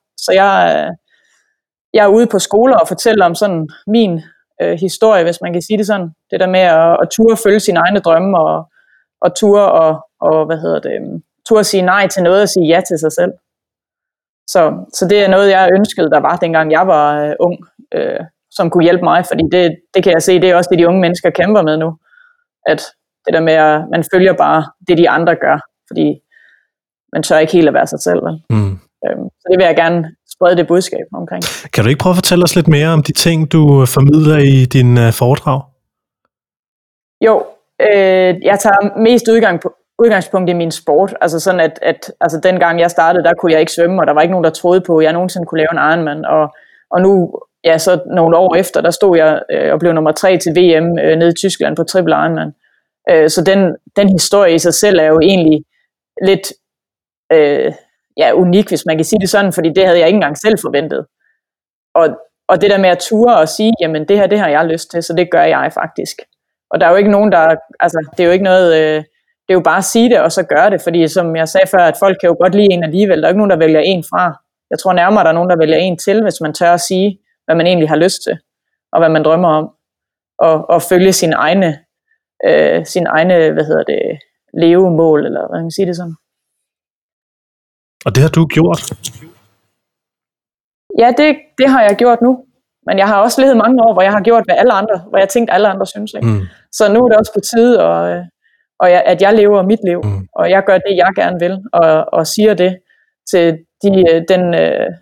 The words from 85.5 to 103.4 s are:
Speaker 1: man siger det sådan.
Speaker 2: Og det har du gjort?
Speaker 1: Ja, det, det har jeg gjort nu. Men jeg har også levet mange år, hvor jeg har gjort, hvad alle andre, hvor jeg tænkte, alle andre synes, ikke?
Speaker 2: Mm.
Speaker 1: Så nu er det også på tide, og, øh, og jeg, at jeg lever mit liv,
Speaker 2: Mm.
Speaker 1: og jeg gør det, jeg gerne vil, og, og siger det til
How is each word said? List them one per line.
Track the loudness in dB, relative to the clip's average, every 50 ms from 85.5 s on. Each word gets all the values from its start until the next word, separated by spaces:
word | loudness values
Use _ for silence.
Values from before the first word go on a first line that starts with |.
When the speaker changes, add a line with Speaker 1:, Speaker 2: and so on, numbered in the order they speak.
| -8 -8 -10
Speaker 1:
man | -8
siger | -6 -4 -4
det | -4 -6
sådan. | -8 -10 -14 -16 -18 _ _ _ _ _ _ _ _ _ _ _ _ _ _ _ _ _ _ _ _ _ _ _ _ _ _ _ _ _ _ _ _ _ _ _ _ -6
Speaker 2:
Og | -2 2
det | 2 2
har | 2
du | 2 0 0
gjort? | 0 2 0 0 0 0 -4 -6 -12 -14 -14 -14 -18 -18 -18 -20 -20 _ _ _ _ _ _ _ _ _ _ _ _ _ _ _ _ _ _ _ _ _ _ _ _ _ _ _ _ _ _ _ _ -2 2
Speaker 1:
Ja, | 2 2 2
det, | 2 0 0 0 -2 -8 _ _ 0
det | 0 2
har | 2 2 2
jeg | 2 2
gjort | 2 2 2 2 2 2
nu. | 0 0 -2 -6 _ _ _ _ _ _ _ _
Men | -4 -2 0
jeg | 0 0
har | 2 2 0
også | 0 2 2
levet | 2 4 4
mange | 4 2 2 2 4 4
år, | 4 4
hvor | 2 2
jeg | 2 2
har | 0
gjort, | 2 2 2 2 2
hvad | 2 0 2
alle | 2 2 2
andre, | 0 -2 -2 -4 -6 -6 -4
hvor | -2 0
jeg | 0 0
tænkte, | 0 -2 -2 0 0
alle | 0 0 0
andre | -2 -4 -8
synes, | -8 -8 -12 -14 -12 -10
ikke? | -6 -4
Speaker 2:
Mm. | -2 -2 -4 -6 -10 -14 _ _ _ -4
Speaker 1:
Så | -2 0 2 2
nu | 2 2
er | 4
det | 4 2
også | 2 0 -4
på | -8
tide, | -8 -2 0 2 2 4 4 2 2
og, | 0 0 -2 -2 -4
øh, | -6 -8 -10 -14 _ _ _ _ _ _ _ _ _ _
og | 2 2
jeg, | 4 4 2
at | 2 0 2 2
jeg | 2 4
lever | 4 4 4 2 2 2
mit | 0 -2 -2 -2
liv, | -4 -4 -4 -4
Speaker 2:
Mm. | -6 -6 -8 -10 -10 _
Speaker 1:
og | -4 -2 0
jeg | 0 0 2
gør | 2 0 0
det, | 0 -2 -2
jeg | 0 0 -2 0
gerne | -2 -2 -4 -2 -4
vil, | -4 -4 -6 -8 -10 -4 -2
og, | 0 2 2 2 0 -2 -2 -4
og | -4 -4
siger | -4 -2 0 0 2 2
det | 2 0 -2 -2 -6 _ _ _ _ _ _ _ _ _ -4
til | 0 0